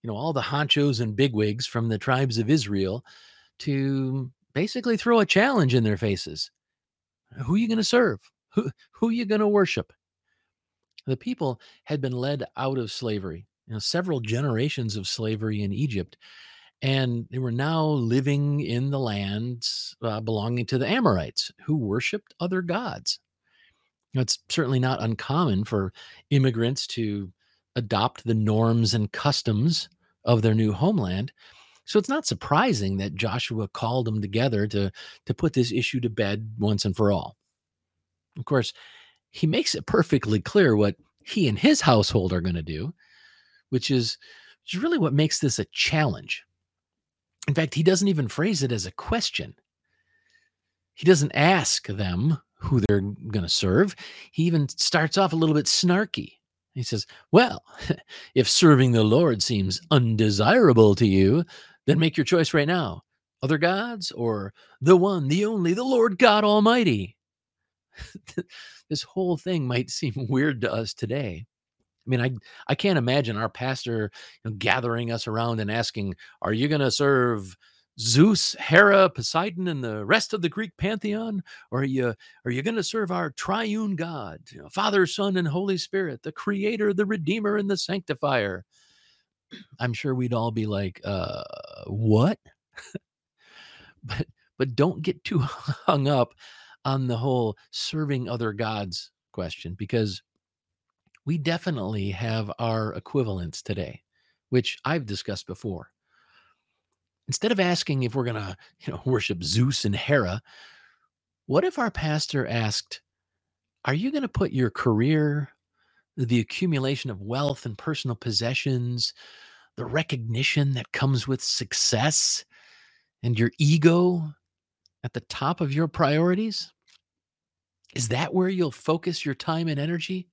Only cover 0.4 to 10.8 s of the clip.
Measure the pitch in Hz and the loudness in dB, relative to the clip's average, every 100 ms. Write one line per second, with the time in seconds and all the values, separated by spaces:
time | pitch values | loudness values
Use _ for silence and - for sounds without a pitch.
0.4 | 117 143 151 147 143 113 113 104 139 107 | -2 -2 0 2 2 0 -2 2 0 2
1.4 | 107 110 - 120 113 107 - 127 135 113 | 0 0 -4 -2 -2 -2 0 0 0 0
2.4 | 110 151 104 98 95 113 - - - _ | 2 2 2 -2 -2 -4 -10 -20 -20 _
3.4 | _ _ - 139 135 135 131 135 127 _ | _ _ -4 -2 0 -2 -2 -4 -6 _
4.4 | _ 139 196 247 240 220 233 233 202 190 | _ -4 -4 -4 -2 0 4 4 4 4
5.4 | 247 254 135 123 110 104 110 95 - 78 | 4 4 4 4 2 0 0 -2 -4 -10
6.4 | - _ _ _ _ _ _ _ _ - | -12 _ _ _ _ _ _ _ _ -12
7.4 | 123 196 226 226 208 240 220 107 _ _ | -2 0 0 0 2 4 2 0 _ _
8.4 | _ - 220 - _ - 226 233 208 214 | _ -2 -2 -8 _ -2 0 0 0 2
9.4 | 214 208 185 - - _ _ _ _ _ | 4 4 2 0 -6 _ _ _ _ _
10.4 | _ _ _ _ | _ _ _ _